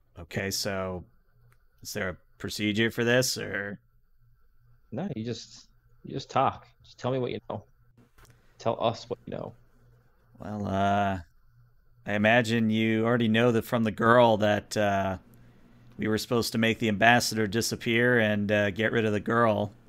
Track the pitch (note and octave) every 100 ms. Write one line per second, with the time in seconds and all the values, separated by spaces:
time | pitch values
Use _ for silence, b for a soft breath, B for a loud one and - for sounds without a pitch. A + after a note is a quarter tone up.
0 | _ - E2+ - G2 F#2+ G#2 F#2+ F#2 F2+
1 | - _ _ _ - _ _ _ - G#2
2 | F#2+ E2+ _ - G2 - G#2+ G#2 A2+ A#2
3 | A#2 B2 B2+ A2 G#2 G2 G2+ G2+ _ _
4 | _ _ _ _ _ _ _ - - A2
5 | F#3+ A2 A2+ A#2 - - - _ _ _
6 | - C#3 - - C3 - - _ - -
7 | B2 C3 B2 - - G#2+ - _ _ _
8 | _ _ - _ _ - A#2 - A2+ A2+
9 | - - - - G1+ - _ _ _ _
10 | _ _ _ - - G#2+ G2 G2 G2 G2+
11 | G2+ F#2 - _ _ _ - _ _ _
12 | - G#2 G#2+ A#2+ A2+ A#2 A2 A2 A2 A2
13 | A2+ B2 A#2 A2 B2 A2+ - A#2+ A2 G2
14 | A2+ A#2+ A#2+ G#2+ G#2+ G#2 - A2 G2+ G2
15 | F#2+ F#2 - - b b b b b -
16 | A2 G#2+ - A#2+ G#2 A2+ A2 A2 A2+ G2
17 | A2+ A#2+ - A2 G#2+ A2+ G#2+ G#2+ B2 A#2
18 | B2 B2 G#2+ G#2 G2+ G#2 G2+ F2+ G#2+ A2+
19 | A2 G#2 A2 A#2 A2+ G#2 G#2 -